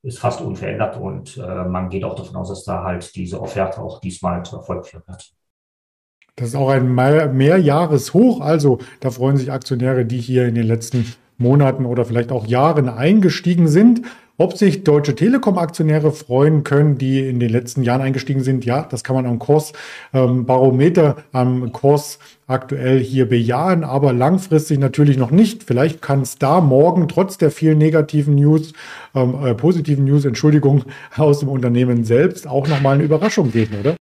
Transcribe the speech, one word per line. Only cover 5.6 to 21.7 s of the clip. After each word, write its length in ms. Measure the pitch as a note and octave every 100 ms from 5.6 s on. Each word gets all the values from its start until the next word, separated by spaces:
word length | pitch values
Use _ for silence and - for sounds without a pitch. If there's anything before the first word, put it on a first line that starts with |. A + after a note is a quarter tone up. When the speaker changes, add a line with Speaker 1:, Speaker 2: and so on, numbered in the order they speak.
| _ _ _ _ _ _ _
Speaker 2:
Das 140 | - A#2+
ist 60 |
auch 160 | C#3 C3+
ein 240 | C3+ B2+
Mehr-, 340 | B2+ C3 D3+ D3+
Mehrjahreshoch, 1120 | C3 C#3 F#3 D3+ D3 E3+ C#3+ - F3 B3 A#3+
also 380 | C#3+ D#3+ C#3+ A#2+ - -
da 100 | C3+
freuen 260 | A#2+ C3 C#3
sich 160 | C3
Aktionäre, 540 | C3 - B2 B2+ B2+ A#2
die 120 | B2
hier 300 | A#2+ B2+ B2
in 60 |
den 120 | A#2 A2+
letzten 480 | A2+ A2+ B2 A2+ - _ -
Monaten 480 | B2 C#3+ C#3 B2+
oder 220 | B2 B2 A#2
vielleicht 260 | A#2 A#2+
auch 140 | C3 G#2+
Jahren 420 | B2 D3+ D3+ B2+
eingestiegen 800 | A2 C#3+ G#3+ F#3 - F3 F3 E3
sind. 340 | D#3+ A3+ A#3+ - - _ -
Ob 180 | F3+ -
sich 260 | G3+ E3
Deutsche 320 | D#3 D3 C#3+
Telekom-Aktionäre 960 | A#2+ G3 C4 G#3+ F#3 E3 - D#3 D3+ D3+
freuen 540 | D3 - B2+ D3 D#3
können, 320 | C#3+ C#3+ D3+ C3
die 320 | C3 C3+ C3+
in 100 | B2
den 120 | A#2+
letzten 320 | A#2 A#2+ C#3
Jahren 180 | A#2+ B2+
eingestiegen 420 | C3+ B2+ - C3+
sind, 220 | C3 C3
ja, 180 | A#2 C3
das 220 | D#3+ A#2+
kann 100 | -
man 120 | C3 B2+
am 120 | A#2
Kurs, 360 | - D3+ D3+ - - - -
ähm, 320 | C3+ B2+ B2+ B2
Barometer, 680 | B2+ C3 B2+ D3+ F3+ D3+ - -
am 380 | C3 B2 B2+ B2